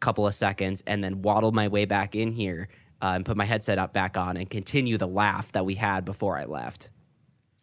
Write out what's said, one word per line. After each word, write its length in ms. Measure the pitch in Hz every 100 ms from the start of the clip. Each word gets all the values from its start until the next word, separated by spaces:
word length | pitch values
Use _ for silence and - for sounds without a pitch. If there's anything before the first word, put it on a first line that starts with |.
couple 260 | - 110 104
of 80 |
seconds, 480 | 101 101 98 95 95 -
and 160 | 104
then 180 | 98 95
waddle 300 | 98 104 110
my 160 | 110 104
way 160 | 104 104
back 280 | 101 98
in 180 | 104 113
here, 360 | 117 98 85 95 - - -
uh, 100 | 95
and 100 | 90
put 120 | 92 104
my 80 |
headset 340 | 101 113 101 98
up 140 | 92
back 240 | 98 92 95
on 200 | 90 90
and 100 | 90
continue 460 | 110 92 143 127 110
the 80 | 92
laugh 440 | 92 104 95 101
that 120 | 101 95
we 80 | 98
had 280 | 107 95 92
before 300 | 98 101 78
I 60 |
left. 460 | 71 73 60 - - - _ _ _ _ _ _